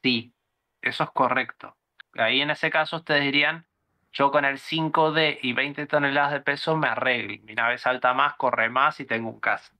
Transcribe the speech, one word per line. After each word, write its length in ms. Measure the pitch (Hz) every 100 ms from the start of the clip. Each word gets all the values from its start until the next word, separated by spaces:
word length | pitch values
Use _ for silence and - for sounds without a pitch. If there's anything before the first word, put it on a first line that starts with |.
Sí, 300 | 131 120 113 _ _ _ _ _
eso 220 | 120 -
es 60 | 147
correcto. 640 | - 127 123 - - - _ _ _ -
Ahí 260 | - 113 131
en 120 | 147
ese 180 | 151 160
caso 280 | 160 156 165
ustedes 260 | - 147
dirían, 420 | 139 143 147 165 - _ _ _ _
"Yo 180 | - 139
con 140 | 147 139
el 120 | 135
cinco 520 | - 160 156 151 156
D 260 | 160 156 -
y 100 | 127
veinte 340 | 120 139 139 147
toneladas 460 | 151 143 139 143
de 80 | 143
peso 360 | 135 139 - 160
me 100 | 135
arreglo. 560 | 117 127 120 101 104
Mi 120 | 107 110
nave 220 | 117 123
salta 360 | - 127 127
más, 220 | 127 143 -
corre 340 | 131 120 113
más 300 | 127 143 -
y 40 | 135
tengo 240 | 113 113
un 100 | 110
caza". 340 | - 104 -